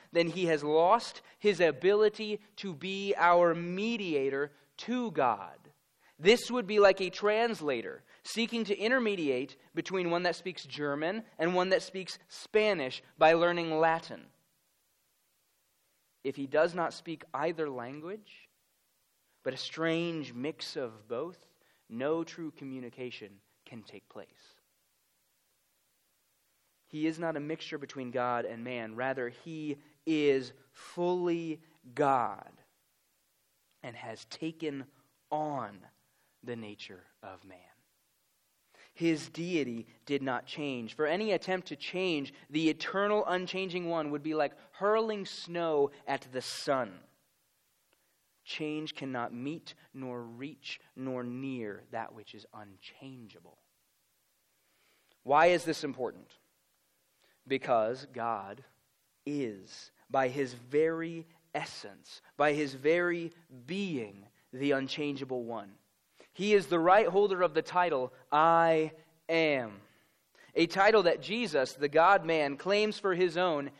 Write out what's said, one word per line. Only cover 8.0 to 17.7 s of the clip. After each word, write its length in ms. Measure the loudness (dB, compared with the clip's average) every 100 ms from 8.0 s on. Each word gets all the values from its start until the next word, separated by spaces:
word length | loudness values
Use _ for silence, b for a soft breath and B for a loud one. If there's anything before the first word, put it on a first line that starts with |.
| b b
seeking 400 | -8 -4 -2 -2 -2
to 120 | -2
intermediate 760 | 2 2 2 0 0 0 -4 -12 b
between 340 | -8 -4 -2 0
one 140 | 0
that 140 | 0 -2
speaks 280 | -8 -12
German 600 | -14 -6 -4 -2 -2 -4 -8 b
and 160 | 0
one 180 | 2 2
that 120 | 2
speaks 340 | 0 -10 -12 -14 _
Spanish 720 | -20 0 2 2 2 -2 -6 b 4
by 140 | 6
learning 440 | 8 4 2 0 2
Latin. 440 | 2 2 -4 -16 -18 _ _ _ _ _ _ _ _ _ _ _ _ _ _ _ _ _ _ _
If 140 | -8 -8
he 100 | -2
does 300 | 2 2 2
not 180 | -4
speak 300 | -4 -12 -14 -8
either 340 | -4 -4 -4
language, 800 | -6